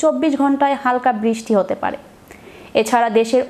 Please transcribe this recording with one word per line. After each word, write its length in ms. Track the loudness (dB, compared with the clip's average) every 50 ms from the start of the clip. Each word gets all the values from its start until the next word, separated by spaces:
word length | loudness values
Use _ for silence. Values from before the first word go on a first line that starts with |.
চব্বিশ 300 | 0 0 0 2 0 0 2 2
ঘন্টায় 340 | 2 0 2 2 0 0 0 -2
হালকা 280 | -2 -2 -2 0 0 0 0 0
বৃষ্টি 300 | 0 -2 -2 -2 -2 0 0 0
হতে 160 | 0 0 -4 -6
পারে। 160 | -4 -6 -6 -8 -16 -20 -20 -20 -20 -20 -20 -20 -20 -20 -20 -20 -16 -2 0 0
এছাড়া 280 | 0 2 0 0 0 2 2 0
দেশের 240 | 0 2 0 0 0